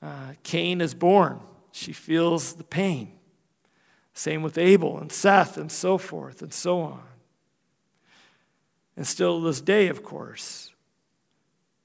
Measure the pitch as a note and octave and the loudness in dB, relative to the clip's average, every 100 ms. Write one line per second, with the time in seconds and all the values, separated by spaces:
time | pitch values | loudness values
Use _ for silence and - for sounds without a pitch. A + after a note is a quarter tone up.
0 | D3+ C#3 C3+ C#3+ - F3 E3+ F3+ D#3+ - | -16 -14 -16 -16 -6 -4 -2 -2 -2 2
1 | F3 G3+ D#3+ - - - _ - - D3+ | 6 6 6 0 -16 -20 _ -12 -12 -10
2 | - D#3+ E3+ E3 C3+ D#3+ - D#3 G3 C#3+ | -2 2 2 0 -2 -8 -8 -2 -2 -2
3 | G#2 - _ _ _ _ _ _ _ _ | -8 -16 _ _ _ _ _ _ _ _
4 | _ - D#3 D#3 D#3 E3 F3+ G3 D3+ C#3+ | _ -8 -6 -4 -4 2 6 6 4 -6
5 | D3+ - G3+ G3 D#3 - D#3 - F3+ F#3+ | -6 0 4 6 4 -2 -8 -4 0 0
6 | - D3+ C3+ B2+ D#3 - F3 F3+ D3+ B2+ | -2 -12 -12 -14 -12 -6 -2 -2 -4 -10
7 | B2 - _ _ _ _ _ _ _ _ | -20 -20 _ _ _ _ _ _ _ _
8 | _ _ _ _ _ _ _ _ _ - | _ _ _ _ _ _ _ _ _ -8
9 | C#3+ - F3+ E3+ E3 C3 D3+ G#3 F#3 - | -6 0 0 0 -2 -2 0 2 2 -2
10 | - - - - - - - _ _ _ | -12 -14 -14 -14 -14 -14 -18 _ _ _
11 | _ _ _ _ _ _ _ _ | _ _ _ _ _ _ _ _